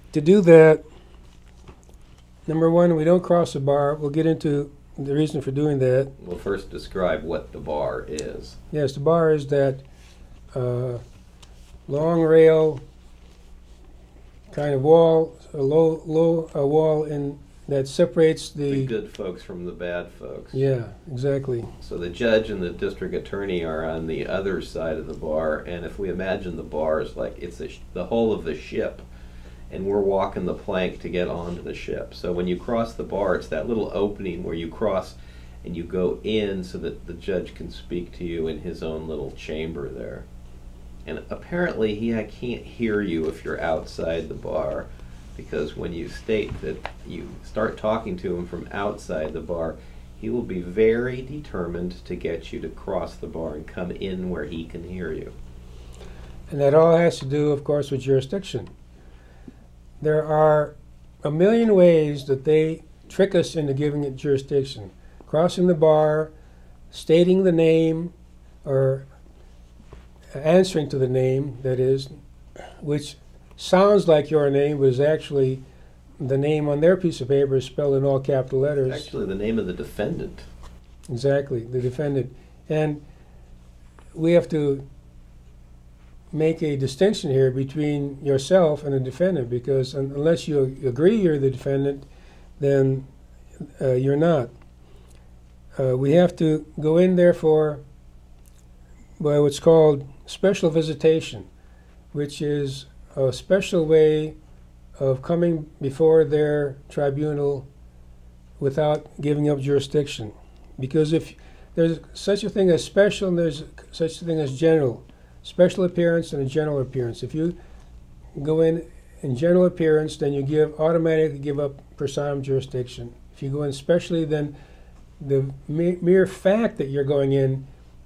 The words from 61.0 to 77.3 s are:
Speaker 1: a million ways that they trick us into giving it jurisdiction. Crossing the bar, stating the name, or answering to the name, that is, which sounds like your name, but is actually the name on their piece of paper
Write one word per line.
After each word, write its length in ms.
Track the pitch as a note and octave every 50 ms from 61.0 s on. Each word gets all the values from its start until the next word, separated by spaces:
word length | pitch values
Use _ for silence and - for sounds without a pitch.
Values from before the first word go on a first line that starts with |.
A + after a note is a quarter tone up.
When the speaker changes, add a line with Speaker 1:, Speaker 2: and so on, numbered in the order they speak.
| - - - - -
Speaker 1:
a 80 | D3
million 420 | D3 D#3 F3+ G#3 A3+ A#3 A#3 A3+ G#3
ways 520 | F#3 F3+ F3 E3+ D#3 D3+ D3 D3 C#3 C3+
that 180 | C#3+ C3+ C3+ C3
they 400 | D#3 D#3 D#3 D#3 D#3+ E3 - - - - - - -
trick 260 | - - G3+ G3 -
us 220 | E3+ D#3 - -
into 180 | E3 D3 C#3 C3+
giving 300 | C3+ D3 D3+ C#3+ D3 C#3+
it 120 | C#3 B2+
jurisdiction. 760 | C3 - D3 C#3 C3+ C3+ - D3+ C#3 C3+ C3+ - A2+ G2+ F#2+ - - - - - - - -
Crossing 400 | - D3+ E3+ F3 - F#3+ F3+ F3+
the 80 | F3
bar, 560 | D3+ D#3+ D#3 D#3 D#3 D#3 D3+ D3+ D#3 D#3 D#3 - - - - - - - - - - - -
stating 520 | - - - - D#3+ E3+ F3 F3+ F#3 F#3+ F#3+
the 80 | F#3
name, 600 | E3+ E3 E3 D#3+ D#3+ D#3+ E3 D#3+ D#3+ D#3+ E3+ F3 - - - - - - - - - - -
or 400 | D3 C3+ C3+ C3+ C3 C3+ C3+ C3+ - - - - - - - - - - - - - - - - - - - - - - - - - -
answering 560 | C#3+ C#3+ D3+ E3+ F#3 F#3 F#3 - E3 D3 C#3
to 80 | - C3+
the 100 | C3 B2
name, 500 | B2+ C3 C3 C3 C3 C3+ C#3+ C#3+ A#2+ A#2+
that 180 | C3 C3 B2+ B2
is, 300 | B2+ C3 C3+ C3+ C3+ - - - - - - - - - - - - - - -
which 360 | - D3 D3 D3 D3 - - - - - - - - - -
sounds 520 | - - - F#3 F3+ G3 G3+ G#3 G3 - E3
like 220 | D#3+ D3+ C#3+ D3
your 220 | D#3 D3+ C#3+ C#3+
name, 260 | C#3 C#3 C#3+ D3 D3+ C#3+
but 80 | C#3
is 140 | C3+ B2 B2+
actually 640 | C#3+ D3+ D#3 D3+ - - C#3+ C#3 C3+ C3 C3 C3 - - - - - - - - - - - -
the 180 | D#3+ B2 C3+ C3+
name 320 | C#3 D3 D#3 D3+ D3 D3
on 100 | C#3+ C#3+
their 160 | D#3 E3+ F#3+
piece 240 | F3+ F3+ E3+ - -
of 60 | C3
paper 280 | A#2